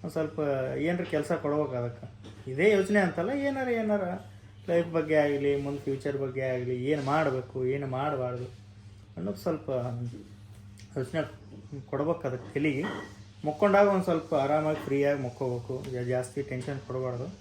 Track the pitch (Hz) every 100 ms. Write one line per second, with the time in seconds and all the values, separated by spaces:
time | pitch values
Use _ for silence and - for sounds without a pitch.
0 | 165 160 156 - 147 135 131 135 156 175
1 | 175 151 147 165 147 147 143 123 120 104
2 | - - - - - 131 202 202 190 208
3 | 180 170 185 277 277 269 254 226 214 202
4 | 180 190 - - - - - 170 170 165
5 | 156 156 147 143 139 143 143 143 139 135
6 | 143 135 135 131 131 127 123 123 131 151
7 | 135 151 151 131 123 131 127 143 135 127
8 | 147 135 127 123 127 - - - - -
9 | - - 190 190 180 156 - 127 123 120
10 | 120 104 - - - - - - - -
11 | 123 160 - - - - - 143 - 139
12 | 151 165 135 127 - 139 151 135 185 -
13 | - - - - 151 151 202 196 202 190
14 | 185 160 - 147 139 151 156 156 - 139
15 | 143 143 127 - 131 123 - 127 131 123
16 | 123 127 123 139 135 127 123 135 - 131
17 | 127 123 151 190